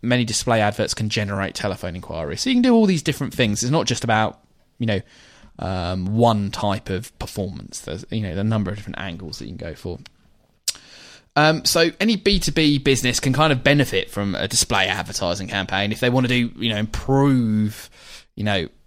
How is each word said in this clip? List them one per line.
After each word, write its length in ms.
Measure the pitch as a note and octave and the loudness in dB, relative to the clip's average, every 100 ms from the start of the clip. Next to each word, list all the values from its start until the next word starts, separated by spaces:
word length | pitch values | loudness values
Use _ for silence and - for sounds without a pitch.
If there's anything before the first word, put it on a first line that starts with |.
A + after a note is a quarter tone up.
many 220 | A#2+ B2 | 2 0
display 360 | A#2 G#2+ - A2+ | 2 -2 2 2
adverts 340 | G#2 G#2+ A2 | 2 0 -4
can 140 | - G#2+ | -2 -2
generate 460 | A2 G2+ G2+ G2 | -2 -2 -2 -4
telephone 400 | - G#2 F2 F#2 | -4 -4 -4 -8
inquiries. 460 | F2+ - D#2+ D2+ D2+ | -10 -10 -8 -6 -4
So 80 | - | 0
you 60 | B3 | 4
can 60 | |
do 120 | B3 | 6
all 120 | A#3 G#3+ | 6 6
these 160 | F3 | 4
different 300 | - C#3+ C#3 | 0 -2 -4
things. 300 | - A#2 G2+ | 0 0 2
It's 100 | B2 | 0
not 140 | D#3 - | 0 0
just 180 | A#2 | -2
about, 360 | A#2 A2 G#2+ - _ _ _ _ | 2 2 2 -2 _ _ _ _
you 80 | A2+ | -2
know, 140 | G2+ - - - - - - | -2 -4 -20 -20 -20 -20 -8
um, 580 | F2+ F#2 F2 F#2 F#2 G#2+ | -6 -4 -4 -4 -2 2
one 340 | A#2 G#2+ G2 | 4 2 -2
type 400 | - G#2 F#2+ - | -4 -2 -4 -4
of 260 | F#2 - _ | -6 -6 _
performance. 640 | - - G2 D#2+ G1+ - | -10 -6 -6 -8 -14 -14
There's, 240 | - E2+ - | -10 -10 -6
you 100 | A2 | -6
know, 160 | G#2 E2+ | -4 -2
a 60 | |
number 280 | G#2+ A2 F#2 | 0 0 -2
of 60 | G2+ | -6
different 220 | - - | -10 -10
angles 400 | F#2+ E2 F2 - | -10 -10 -12 -12
that 80 | A1 | -12
you 100 | F2+ | -10
can 120 | E2 | -12
go 60 | |
for. 240 | D2+ F2 F2 - _ _ _ _ _ - - - - - - _ | -10 -10 -12 -14 _ _ _ _ _ -12 -12 -14 -20 -20 -20 _
Um, 300 | - D#3 D#3+ | 2 4 4
so 260 | - F3 E3 - | 0 2 2 2
any 180 | G#3 G#3 | 0 2
B 220 | - - | 2 2
two 120 | - | 2
B 260 | - D#3 C#3+ | 2 4 4
business 420 | C3 C3 B2 A#2+ | 4 2 2 0
can 120 | C#3 | 0
kind 200 | B2+ D#3 | 2 4
of 100 | C3+ | 4
benefit 460 | C#3 D3 B2+ G2 - | 4 4 4 0 -4
from 240 | - G2+ | -4 -4
a 120 | F2+ F#2 | -2 -2
display 380 | - - G#2+ F#2+ | -2 0 2 2
advertising 600 | G2 F#2 G2 F2 F2+ F#2+ | 0 -4 -4 -4 -4 -4
campaign 420 | G2+ F#2 F#2+ G2+ | -4 -2 -2 -2
if 80 | G#2+ | 0
they 100 | B2+ | 2
wanna 180 | B2 B2+ | 2 2
do, 220 | B2 A#2+ - | 2 0 -2
you 120 | A2+ | -4
know, 80 | G#2+ | -2
improve, 1120 | G#2+ - - C3+ C#3+ C3 A2+ G#2+ G#2+ G#2+ - - - - - | -4 -4 0 4 4 4 4 2 0 -2 -18 -20 -20 -20 -20
you 100 | - | -6
know 240 | G#2 G2+ D#2+ _ | -2 -2 -2 _